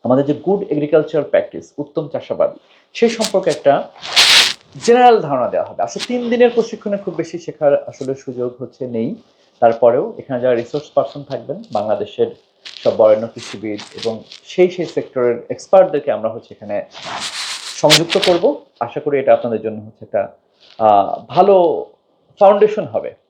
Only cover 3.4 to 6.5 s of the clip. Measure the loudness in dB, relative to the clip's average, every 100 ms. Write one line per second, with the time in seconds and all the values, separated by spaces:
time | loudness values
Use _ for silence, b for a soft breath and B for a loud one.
3.4 | -2 0 2 0 -2 -14 -4 0 4 4
4.4 | 2 -4 _ -4 4 6 8 6 2 -2
5.4 | 0 -2 -4 -6 -6 -6 -6 -6 -2 2
6.4 | 2